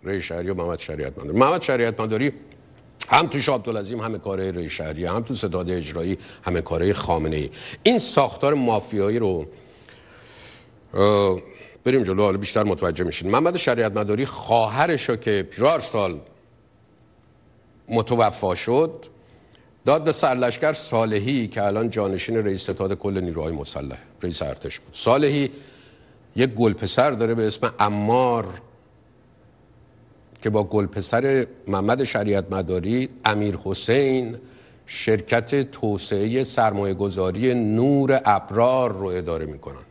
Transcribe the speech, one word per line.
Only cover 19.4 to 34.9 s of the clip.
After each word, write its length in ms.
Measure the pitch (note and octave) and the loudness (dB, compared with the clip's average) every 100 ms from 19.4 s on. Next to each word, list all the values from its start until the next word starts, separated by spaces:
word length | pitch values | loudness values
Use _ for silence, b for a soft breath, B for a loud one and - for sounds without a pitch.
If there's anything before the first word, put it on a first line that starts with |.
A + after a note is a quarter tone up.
| b b b _ | b b b _
داد 200 | - D3+ | 2 2
به 80 | D#3 | 2
سرلشکر 600 | D3+ D3+ B2 B2 A#2 D#3 | 2 2 2 0 2 -2
صالحی 720 | D3+ - A#2 A2+ G#2 A2 C#3 A2 | -2 -2 0 2 0 0 -2 -2
که 160 | - | -2
الان 280 | G2+ G#2 A#2 | 0 0 -2
جانشین 460 | G#2+ G2 F#2+ - A2+ | -2 -2 -2 -2 -2
رئیس 260 | G#2 F#2 | 0 -2
ستاد 320 | - F#2+ F#2+ | -4 -4 -2
کل 260 | F#2+ G2+ G2 | -2 -2 -2
نیروهای 320 | F2+ E2 D#2 | -4 -4 -4
مسلح، 460 | D#2+ C#2+ - C#2 A#1+ - - | -6 -8 -8 -10 -12 -18 -10
رئیس 200 | F2+ E2 | -8 -6
ارتش 380 | D2 C#2+ - - | -6 -8 -10 -12
بود. 140 | - | -16
صالحی 560 | - - C3 D3 D3 C#3 B B B B B B B _ - | -4 2 4 4 2 -2 B B B B B B B _ 0
یک 140 | C3 | 0
گل 220 | G#2+ A#2 | 4 2
پسر 380 | F#2 G2+ - C#3 | 2 -2 2 2
داره 240 | B2 A2+ | 2 -2
به 120 | A#2 A2 | 0 -2
اسم 280 | G#2 A#2+ - | -2 -4 0
عمار 680 | G#2 G#2 G#2 A#2+ B2+ A#2 F#2+ F2+ - _ _ _ _ _ _ _ _ _ _ _ _ _ - - _ - | 0 2 2 4 4 0 -4 -10 -18 _ _ _ _ _ _ _ _ _ _ _ _ _ -20 -20 _ -6
که 80 | A2+ | -2
با 140 | G#2 | 0
گل 220 | G2 A2 G2 | 0 0 0
پسر 600 | - F#2+ A#2 C3+ C3+ A#2+ - - | -4 -2 0 2 2 0 -8 -4
محمد 380 | G2 G2+ B2+ | -2 0 0
شریعت 480 | C3 A2+ G#2 G2 F2+ | 0 0 2 0 0
مداری، 560 | F#2+ F2+ F#2 F2 B2 C3 - | -4 -2 -2 0 -2 -2 -2
امیر 340 | A2 G#2 G#2 F#2+ | 0 2 0 -2
حسین، 720 | F#2+ F#2+ - B2+ C#3 C3 A#2+ A#2+ B B B B | -6 -6 0 2 4 0 -2 -8 B B B B
شرکت 840 | - | -16